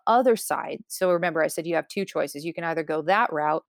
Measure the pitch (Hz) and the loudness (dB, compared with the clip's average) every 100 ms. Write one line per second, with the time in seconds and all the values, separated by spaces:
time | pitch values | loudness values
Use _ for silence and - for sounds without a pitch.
0 | - 233 262 226 - 131 160 147 - - | 4 4 4 2 0 -4 -4 -10 -12 -2
1 | 185 175 180 160 156 - 160 160 156 202 | 2 2 2 0 0 -2 -2 -2 -2 -6
2 | 190 156 - 143 165 170 170 160 151 156 | -4 -2 -4 -4 -8 -6 -4 -4 -2 -2
3 | 156 196 240 151 151 160 | 2 2 2 0 0 -2